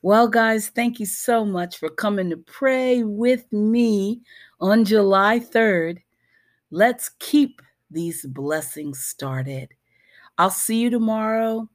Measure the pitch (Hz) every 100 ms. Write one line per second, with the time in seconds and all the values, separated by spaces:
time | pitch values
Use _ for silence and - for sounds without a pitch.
0 | - 214 233 233 226 220 214 - 240 240
1 | 202 - - 233 214 185 175 - 156 -
2 | 214 202 180 165 - - 269 262 254 247
3 | 220 208 240 254 - 208 214 233 233 208
4 | 196 240 _ - - _ 185 220 214 214
5 | 196 196 202 233 240 233 226 185 165 175
6 | _ _ _ _ _ _ _ 156 226 247
7 | - _ - 294 277 - _ _ _ 156
8 | 170 160 135 131 143 156 151 - 151 135
9 | - - 139 131 131 135 131 _ _ _
10 | _ _ - - 180 185 - 226 240 240
11 | 220 220 220 220 226 226 226